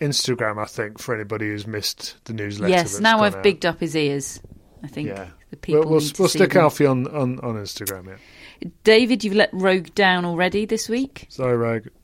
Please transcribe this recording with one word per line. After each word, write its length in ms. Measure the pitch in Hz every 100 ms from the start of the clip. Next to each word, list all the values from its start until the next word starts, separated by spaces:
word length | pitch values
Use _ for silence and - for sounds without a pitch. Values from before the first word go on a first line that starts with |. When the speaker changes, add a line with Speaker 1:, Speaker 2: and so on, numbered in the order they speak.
Speaker 1:
Instagram, 560 | 147 139 - 123 110 104
I 40 | 107
think, 340 | - 107 107
for 140 | - 113
anybody 300 | 101 107 107
who's 200 | 104 104
missed 480 | 107 - - - - -
the 80 |
newsletter 380 | 113 101 101 180
Speaker 2:
Yes, 200 | 180 170
Speaker 1:
that's 80 | 202
Speaker 2:
now 160 | 220 220
Speaker 1:
gone 80 | 208
Speaker 2:
I've 100 | 190
Speaker 1:
out. 80 |
Speaker 2:
bigged 220 | 196 170 175
up 140 | 165
his 160 | 165 156
ears. 460 | 147 143 135 - - - _ -
I 40 | 147
think 220 | - 147
Speaker 1:
Yeah. 180 | 98 90 - -
Speaker 2:
the 60 | -
people 240 | - 151
Speaker 1:
We'll, 80 | 156
we'll, 80 | 156
Speaker 2:
need 140 | 147 -
to 60 |
Speaker 1:
we'll 60 | 185
Speaker 2:
see 100 | 160
Speaker 1:
stick 140 | 185
Speaker 2:
them. 100 | 185
Speaker 1:
Alfie 240 | 151 - 143
on, 200 | 131 131
on, 320 | 151 127 127
on 160 | 123 110
Instagram, 520 | 101 - 101 95 92
yeah. 600 | 95 - - - - 175 -
Speaker 2:
David, 400 | - 220 233 240
you've 120 | 214 202
let 140 | 196
Rogue 400 | 185 190 190 160 -
down 300 | 190 180 180
already 400 | 170 180 196 214
this 240 | 220 -
week. 380 | 240 269 - -
Speaker 1:
Sorry, 260 | - 127 120
Rogue. 320 | 117 113 110 _